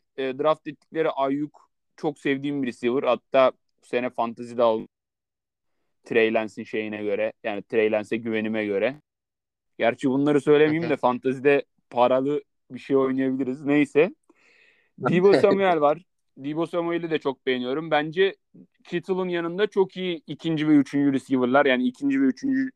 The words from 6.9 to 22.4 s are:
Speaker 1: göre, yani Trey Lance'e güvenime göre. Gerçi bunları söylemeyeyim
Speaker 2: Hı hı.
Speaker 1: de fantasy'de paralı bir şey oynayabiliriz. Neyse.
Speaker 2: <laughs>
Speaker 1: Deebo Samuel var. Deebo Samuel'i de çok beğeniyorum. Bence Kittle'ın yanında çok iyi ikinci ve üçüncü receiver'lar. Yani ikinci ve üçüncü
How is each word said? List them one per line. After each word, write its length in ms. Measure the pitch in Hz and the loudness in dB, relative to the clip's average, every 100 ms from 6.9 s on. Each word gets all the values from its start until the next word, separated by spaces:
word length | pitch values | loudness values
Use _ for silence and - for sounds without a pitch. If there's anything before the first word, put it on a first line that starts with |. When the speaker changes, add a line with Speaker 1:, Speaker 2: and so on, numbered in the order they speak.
| 107 | -6
Speaker 1:
göre, 300 | 104 101 110 - | -4 -4 -4 -6
yani 180 | 113 101 | -8 -8
Trey 300 | - 117 107 | -4 0 2
Lance'e 260 | 107 104 113 | 0 -2 -6
güvenime 460 | 113 110 107 110 | -4 -4 -2 -4
göre. 360 | 104 98 110 147 _ _ _ _ _ _ _ - | -2 -2 -2 -4 _ _ _ _ _ _ _ -4
Gerçi 320 | 113 120 139 | -2 0 -2
bunları 300 | 131 143 147 | 0 2 2
söylemeyeyim 420 | 135 147 151 156 | 4 4 4 2
Speaker 2:
Hı 40 | 165 | -2
hı. 40 | |
Speaker 1:
de 60 | 139 | -2
fantasy'de 680 | 123 123 131 131 131 139 - _ _ | 0 -2 -4 0 2 2 0 _ _
paralı 520 | 120 123 127 135 147 - _ _ | 0 2 2 0 -4 -6 _ _
bir 80 | 127 | -16
şey 180 | - 135 | -2 0
oynayabiliriz. 680 | 135 131 131 131 127 131 | 2 0 -2 -2 -4 -6
Neyse. 520 | 143 147 143 143 175 302 _ _ _ _ | 0 2 2 2 2 0 _ _ _ _
Speaker 2:
<laughs> 400 | _ _ _ - | _ _ _ -8
Speaker 1:
Deebo 340 | - 170 190 | 0 4 6
Samuel 460 | 165 202 196 190 165 | 6 4 4 2 2
var. 220 | 147 151 - _ _ - | 2 0 -6 _ _ -14
Deebo 300 | 139 151 165 | -8 -6 -4
Samuel'i 440 | 175 170 170 170 | -4 -4 -4 -4
de 80 | 156 | -4
çok 280 | 143 131 - | -4 -6 -4
beğeniyorum. 440 | 127 123 139 165 | -4 -2 -6 -2
Bence 460 | 151 151 160 196 - _ - - _ | -2 -2 0 -2 -2 _ -20 -20 _
Kittle'ın 440 | - 175 165 185 185 | -10 -8 -4 -4 -2
yanında 380 | 175 170 175 208 | -4 -4 -2 -2
çok 300 | - 190 - | 0 -2 -2
iyi 260 | 185 170 - | -6 -6 -10
ikinci 420 | 143 160 160 151 | -8 -4 -2 4
ve 40 | |
üçüncü 400 | 151 135 143 143 | 4 4 0 0
receiver'lar. 540 | 135 - 131 123 135 139 | 0 -2 0 2 4 4
Yani 200 | 127 127 | 2 0
ikinci 360 | 123 139 135 | -2 -2 0
ve 40 | 135 | 0
üçüncü 440 | 127 | -2